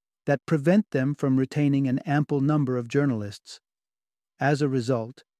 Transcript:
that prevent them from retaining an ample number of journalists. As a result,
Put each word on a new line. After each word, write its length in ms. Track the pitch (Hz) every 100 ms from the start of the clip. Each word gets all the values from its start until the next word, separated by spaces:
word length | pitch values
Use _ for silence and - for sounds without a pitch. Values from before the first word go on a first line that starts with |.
| _ _ -
that 200 | 143 -
prevent 440 | 156 147 208 -
them 240 | 135 131 143
from 220 | 139 131
retaining 500 | 131 147 147 139 135
an 120 | 135
ample 420 | - 147 143 143
number 360 | 139 151 131 123
of 100 | 120
journalists. 720 | 143 143 113 101 - - - _ _ _ _ _ _ _ -
As 220 | 139 143
a 80 | 147
result, 540 | 131 113 120 113 - _